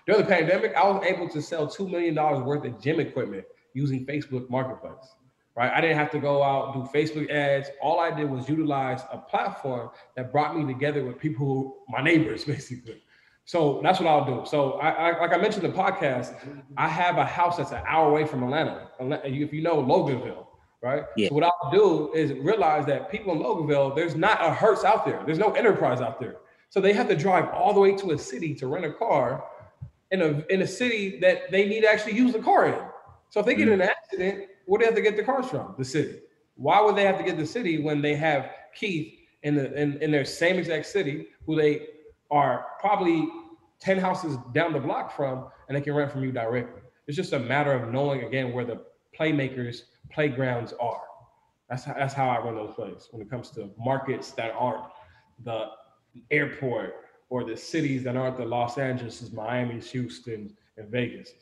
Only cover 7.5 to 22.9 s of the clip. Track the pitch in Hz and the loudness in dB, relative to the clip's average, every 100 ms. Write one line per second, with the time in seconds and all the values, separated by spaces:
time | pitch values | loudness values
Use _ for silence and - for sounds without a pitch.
7.5 | 139 135 - 143 170 170 151 147 131 131 | 0 -2 -4 0 2 0 -2 -4 -4 -2
8.5 | 160 151 139 131 127 - 123 - 208 302 | 0 0 0 -2 -4 -8 -14 -4 -2 -2
9.5 | - 135 123 113 - - - 123 143 151 | -4 -6 -6 -8 -16 -14 -10 -2 0 0
10.5 | 165 139 127 143 143 127 123 156 127 139 | 0 -2 -2 -2 -2 -4 -4 -4 -2 0
11.5 | 135 135 - - 120 151 165 107 110 - | 0 -2 -8 -8 0 4 4 4 -2 -6
12.5 | 127 - 123 - - _ _ _ _ - | -6 -6 -12 -14 -18 _ _ _ _ -4
13.5 | 175 147 131 151 180 165 147 131 120 - | 2 2 2 2 4 4 4 4 -4 -2
14.5 | 147 139 131 151 156 170 165 170 175 214 | 0 0 0 0 2 0 2 2 4 2
15.5 | 196 156 180 190 185 147 123 123 - 135 | 2 -2 0 0 0 -2 -2 -6 -12 -14
16.5 | - - 135 160 165 180 151 127 160 175 | -16 -12 -2 -2 2 2 2 0 2 0
17.5 | 170 135 120 117 160 156 151 151 131 123 | 0 -4 -6 0 4 6 4 2 -2 0
18.5 | 151 131 98 - - 127 147 139 135 147 | 0 0 -4 -14 -8 -6 -4 -4 -4 -4
19.5 | 151 165 156 127 175 147 123 - - - | -2 0 2 4 2 2 -2 -6 -12 -16
20.5 | _ _ - 123 143 - - 98 143 170 | _ _ -8 -4 -4 -4 -2 0 2 2
21.5 | 175 - 190 202 156 151 160 147 131 147 | 2 2 6 6 4 0 0 0 0 0
22.5 | 220 165 151 143 | 2 4 2 0